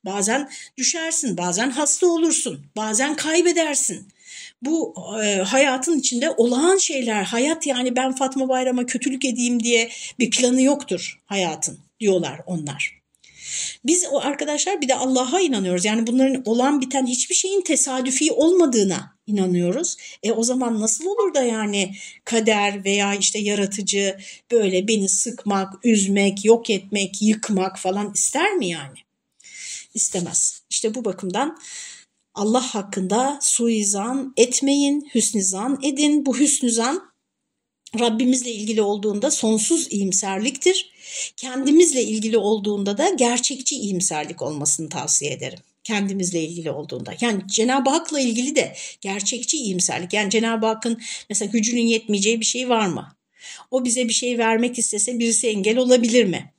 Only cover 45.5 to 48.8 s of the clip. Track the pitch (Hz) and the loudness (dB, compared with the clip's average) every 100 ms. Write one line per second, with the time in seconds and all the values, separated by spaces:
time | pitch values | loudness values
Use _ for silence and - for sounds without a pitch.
45.5 | - _ _ - 214 196 196 175 170 156 | -10 _ _ -4 -2 -2 -2 -2 -2 -4
46.5 | 170 160 147 143 127 - - 233 196 190 | -6 -6 -8 -8 -10 -10 -4 -2 -2 -2
47.5 | - 226 269 262 320 330 302 254 220 262 | 0 2 2 2 0 -2 -2 0 0 0
48.5 | 302 170 - | 0 -2 -8